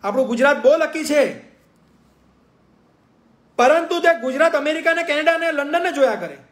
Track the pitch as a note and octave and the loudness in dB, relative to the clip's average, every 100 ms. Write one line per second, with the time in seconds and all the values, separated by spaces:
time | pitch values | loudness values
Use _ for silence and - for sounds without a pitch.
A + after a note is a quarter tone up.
0 | G3 A3+ B3 A#3 C#4 C#4+ - D#4+ D#4 D#4 | -4 -2 -2 0 2 2 2 2 0 -4
1 | D4+ D4 A#3+ - - _ _ _ _ _ | -2 0 0 -4 -20 _ _ _ _ _
2 | _ _ _ _ _ _ _ _ _ _ | _ _ _ _ _ _ _ _ _ _
3 | _ _ _ _ _ - B3 D#4+ E4 F4 | _ _ _ _ _ 0 4 4 0 0
4 | E4+ E4+ A#3+ C4 D#4+ D#4+ C#4+ D#4 D#4+ E4 | 2 0 -2 0 2 2 -2 -2 -2 -2
5 | E4 D4 D#4 E4 E4 D4+ C#4+ E4+ F4 C#4+ | -2 0 0 0 -2 -4 -2 -2 -2 0
6 | C4 G#3 F3 - _ | 0 0 -10 -16 _